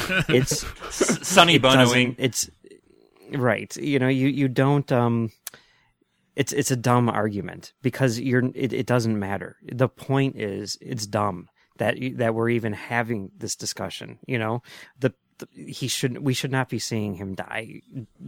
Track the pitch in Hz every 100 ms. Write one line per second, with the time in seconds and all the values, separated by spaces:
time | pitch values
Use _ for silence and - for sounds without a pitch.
0 | - 185 - 127 131 147 - - - -
1 | - 208 - 185 170 160 131 131 120 123
2 | 123 127 131 - - - - - _ 55
3 | 57 _ 95 147 123 104 104 - 151 139
4 | 127 135 131 139 139 123 135 143 135 127
5 | 120 117 113 - - - _ _ _ _
6 | _ _ _ - 135 - 143 127 120 123
7 | 120 107 107 101 87 90 - _ 131 -
8 | 135 113 131 123 123 - - 113 113 123
9 | 113 107 98 98 - - - 123 127 -
10 | - 135 135 110 107 98 101 - - 127
11 | 104 107 104 90 - _ _ - 110 -
12 | 127 123 117 113 117 120 110 104 - 120
13 | 113 113 95 101 - - 113 - 95 -
14 | - 117 - 127 110 120 - - - -
15 | 131 - _ - - - 156 147 131 -
16 | 139 123 139 127 143 131 127 113 - 113
17 | 104 90 98 95 - - 113 - - 135
18 | 110 -